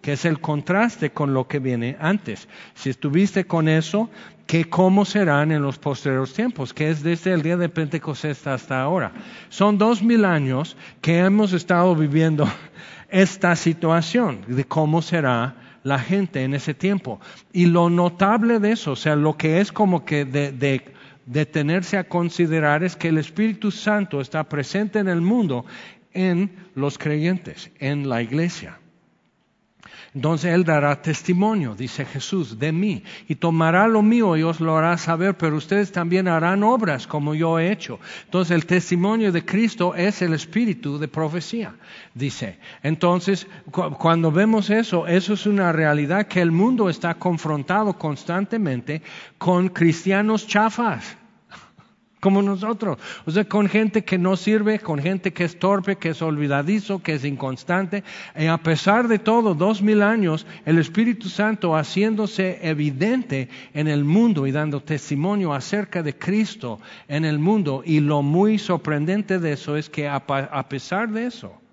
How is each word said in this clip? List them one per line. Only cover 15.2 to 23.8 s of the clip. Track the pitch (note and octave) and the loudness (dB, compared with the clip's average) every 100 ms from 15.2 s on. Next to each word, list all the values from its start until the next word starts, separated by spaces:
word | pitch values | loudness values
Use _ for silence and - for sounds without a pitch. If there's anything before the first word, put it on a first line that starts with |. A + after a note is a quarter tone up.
| C#3 A#2+ B2 - - - | 2 2 -2 -6 -20 -12
la | C3 C#3 | -2 -2
gente | B2 F#3+ F#3+ C#3 | 0 -2 -2 -2
en | C3 | -2
ese | C#3 - | -4 -4
tiempo. | C#3+ F#3+ G3 B2+ G#2 - - _ | -4 -2 -2 -4 -12 -14 -20 _
Y | F3+ F3 | 2 4
lo | E3+ E3+ | 6 4
notable | F3 F3 F3 G3 A3+ A#3 A#3 | 4 2 2 2 2 2 2
de | G#3 | 2
eso, | A3+ - | 0 -2
o | C3 | -2
sea, | D#3 D3 | 0 2
lo | D#3 D3+ | 2 0
que | D#3 E3 | 2 2
es | G3+ | 0
como | - G#3 F3 - | 2 2 2 0
que | D3 | -4
de, | C#3 C#3 C#3+ | -2 -2 -4
de, | C3 C#3 C3+ - - - - - | -2 0 -2 -4 -20 -20 -20 -6
de | C3 | -2
tenerse | D3+ D#3+ D3 F3 F3 G3 | -2 -2 0 0 -2 -4
a | F3 | -2
considerar | F3 E3+ - E3+ D#3+ D3+ D3 | -2 -2 0 0 2 2 2
es | F3+ - | 0 -2
que | E3+ | 0
el | D#3+ | 0
Espíritu | D#3 - A3 G3+ G#3 | -2 -2 -2 0 -4
Santo | - | -2